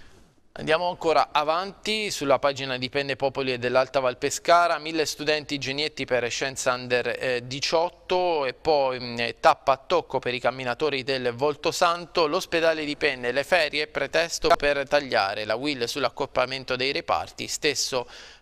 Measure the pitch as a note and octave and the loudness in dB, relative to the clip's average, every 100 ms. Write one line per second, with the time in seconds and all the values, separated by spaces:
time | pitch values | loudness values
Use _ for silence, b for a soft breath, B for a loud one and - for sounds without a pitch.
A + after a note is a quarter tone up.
0 | B B B _ _ - D3 D#3+ F3+ F3+ | B B B _ _ -8 0 0 0 -2
1 | D#3+ C#3+ B2 - D3+ E3 G3 F3 - G#3+ | 2 4 4 2 2 0 -2 -6 -4 -2
2 | G#3 - C#3 B2+ C#3+ C3 C3+ B2+ B2+ C#3+ | -2 -2 2 2 2 -2 -4 -4 -2 -2
3 | C#3 C3 C#3 C#3 C3+ B2 B2 B2+ C3 C#3+ | -2 -2 -2 0 -2 -2 2 2 2 2
4 | B2+ B2 C#3 - - E3+ F3 D#3 D3+ D#3+ | 0 0 -4 -2 4 6 4 0 -2 -2
5 | D3 - D3+ D3+ C#3+ C#3+ B2+ C#3 D3+ - | -2 -2 -2 -2 -2 -6 -4 -4 -4 -4
6 | C3+ B2+ A#2 - C#3 - C3+ B2 B2 B2 | -2 0 0 -2 -4 -2 -2 -2 0 0
7 | A#2+ A2 C3 B2 B2 C#3 - E3 E3+ - | 0 -2 -2 -2 -4 -6 0 0 0 -6
8 | - F3+ F3+ D#3+ C3 - - D3 C3+ B2+ | -2 0 2 0 -2 -2 2 2 2 -2
9 | A#2+ A#2+ A#2 - D#3+ C#3+ - C3 - F3 | -6 -4 -4 4 4 4 2 0 2 0
10 | - C3 B2+ B2 B2 C3 B2+ A#2+ D#3 C3+ | 0 -2 -2 0 0 0 -4 -2 -2 -2
11 | B2+ C3 B2 A#2 D3 D3 E3+ C#3+ F3 E3+ | -2 -2 -2 0 -2 0 -2 2 0 0
12 | E3+ F3+ D3+ F3 - E3+ D#3+ D#3 D3 D3 | -2 0 2 0 0 2 2 2 -2 -2
13 | D3 B2+ B2 B2+ C#3 F3+ D3 C#3+ D3+ - | -2 0 -2 -2 2 2 2 -2 -4 -4
14 | C#3 D#3+ E3 - D#3 E3 C#3+ C#3+ C3+ D3 | -2 0 0 0 2 4 4 0 2 0
15 | C3+ A#2 G2 G#2 G#2+ A2 C#3+ C3+ A#2 D3 | 2 2 2 0 -2 -2 -2 -2 -4 -2
16 | B2 - C#3 - B2+ C3+ C3+ B2 C3 D#3+ | -2 -2 -4 -2 -2 -4 -4 -2 -2 -2
17 | - E2+ F#2 - A2+ - D3+ B2+ - C3 | -2 -2 -4 -10 -8 -2 -2 -2 -2 -4
18 | A#2+ B B B | -6 B B B